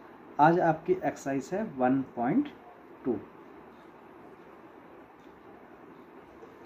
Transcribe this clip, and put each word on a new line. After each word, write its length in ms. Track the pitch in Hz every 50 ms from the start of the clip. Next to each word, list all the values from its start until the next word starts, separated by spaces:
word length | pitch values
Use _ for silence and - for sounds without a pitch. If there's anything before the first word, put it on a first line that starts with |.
| - - - - - - - -
आज 180 | 147 165 170 180
आपकी 320 | 170 165 156 - - 185 180
exercise 560 | - - 143 - - - 139 139 135 131 -
है 100 | 180 202 220 185 139
वन 240 | 127 127 127 135 135 131 - -
पॉइंट 320 | 113 113 135 190 277 294 - - - - - - - - - - - -
टू। 80 | 135 113 - - - - - - - - - - - - - - - - - - - - - - - - - - - - - - - - - - - - - - - - - - - - - - - - - - - - - - - - - - - - - - - - - - - - - -